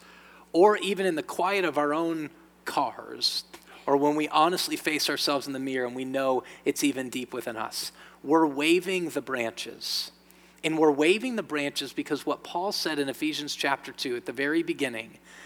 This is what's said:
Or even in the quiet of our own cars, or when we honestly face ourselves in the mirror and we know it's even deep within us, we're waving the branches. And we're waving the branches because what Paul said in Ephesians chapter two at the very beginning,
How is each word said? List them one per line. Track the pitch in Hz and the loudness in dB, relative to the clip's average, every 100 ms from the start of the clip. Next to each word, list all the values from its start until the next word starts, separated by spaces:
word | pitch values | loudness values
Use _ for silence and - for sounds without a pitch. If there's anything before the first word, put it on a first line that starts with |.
| - - - - - | -18 -20 -20 -20 0
Or | 165 208 208 | 6 6 6
even | 185 196 190 | 0 0 0
in | |
the | 156 | 0
quiet | - - 180 202 | -4 -2 0 2
of | 175 147 | 2 2
our | 147 | 0
own | 151 165 165 147 - - _ | 0 0 -2 -6 -12 -20 _
cars, | - - 131 107 113 120 - - - - - - - | -6 -4 -4 -6 -12 -4 -4 -4 -8 -16 -20 -6 2
or | 139 | 4
when | 147 151 | 4 2
we | 151 | 2
honestly | 156 160 175 - 156 | 4 4 4 -2 -4
face | 165 147 - | -2 0 0
ourselves | 139 - 143 143 | 0 0 0 -2
in | |
the | 135 | -6
mirror | 135 131 123 | -2 -2 -2
and | 123 | -4
we | |
know | 131 135 135 127 - - | -4 0 2 0 -2 -4
it's | 143 143 | -2 0
even | - 131 127 | 0 0 -4
deep | 123 120 | -8 -6
within | 127 120 113 | -8 -6 -6
us, | 110 - - - - - | -6 -6 -8 -10 -20 -8
we're | 135 160 160 | 4 6 6
waving | 135 151 180 180 185 165 | 4 4 4 2 -2 -2
the | 143 | -4
branches. | 123 131 113 - 120 - - - - - - - - - | -4 -2 -4 -6 -10 -10 -6 -6 -6 -12 -20 -20 -20 -6
And | 160 156 | -2 4
we're | 156 | 4
waving | 143 156 208 254 226 | 6 4 2 0 -4
the | |
branches | 160 151 143 - 135 | -4 -4 -4 -4 -6
because | - 143 147 | -6 -4 -4
what | - 135 | -2 -6
Paul | - 175 190 | -6 -4 -2
said | - 170 151 | -2 -2 -2
in | 139 | -2
Ephesians | 131 156 143 147 - | -2 -4 -4 -6 -4
chapter | 143 135 - | -2 -2 -6
two | - 135 | -8 -6
at | 120 131 | -4 -6
the | |
very | 123 143 165 | -4 0 0
beginning, | 165 147 135 113 113 - - - | 0 -2 -4 -4 -10 -16 -20 -20